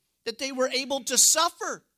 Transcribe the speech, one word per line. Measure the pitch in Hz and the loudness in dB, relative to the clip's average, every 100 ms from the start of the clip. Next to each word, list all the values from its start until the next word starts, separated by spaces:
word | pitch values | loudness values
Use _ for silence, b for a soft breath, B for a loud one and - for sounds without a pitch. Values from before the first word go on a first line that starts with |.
| _ _ 233 | _ _ -12
that | 220 | -8
they | 269 | -6
were | 254 262 | -2 0
able | 254 254 269 | -2 -2 -4
to | 226 247 | 0 2
suffer | - 302 339 - 370 208 _ | 4 4 2 0 -8 -8 _